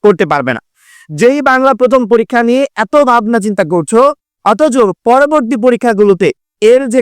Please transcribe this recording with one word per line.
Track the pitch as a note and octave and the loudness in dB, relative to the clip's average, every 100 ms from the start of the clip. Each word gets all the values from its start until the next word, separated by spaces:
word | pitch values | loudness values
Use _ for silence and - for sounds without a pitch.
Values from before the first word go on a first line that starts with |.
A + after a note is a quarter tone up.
করতে | G#3 F3+ C#3+ | 0 0 -2
পারবে | D3 B2+ A#2 | -2 -4 -6
না। | _ _ _ - - | _ _ _ -20 -18
যেই | D3+ A#3 C#4+ C#4 | -2 0 0 0
বাংলা | C4 C4+ B3 | 0 0 0
প্রথম | B3+ C4 A3 | 0 0 0
পরীক্ষা | A#3 A3+ A#3+ A#3 | -2 0 -2 0
নিয়ে | B3+ C#4 - | 0 -2 -4
এত | A3 D4 C4+ | -2 0 2
ভাবনা | A#3+ G#3+ A#3 G3+ | 0 0 -2 -2
চিন্তা | G3+ E3 | -4 -2
করছো, | F3 D3+ A3 C#4 D4+ _ _ F#3+ | -4 0 2 2 -2 _ _ -2
অথচ | G#3+ D4+ B3 G#3+ F3 - | 0 0 2 -2 -2 0
পরবর্তী | B3+ C#4+ D4+ A3+ B3 B3 | 2 2 0 -2 -2 0
পরীক্ষাগুলোতে | A#3+ A#3+ G3+ G#3 F#3 E3+ - _ _ G#3+ | 0 -2 0 0 2 -2 -4 _ _ 2
এর | B3+ C4+ | 2 2
যে | B3+ | -4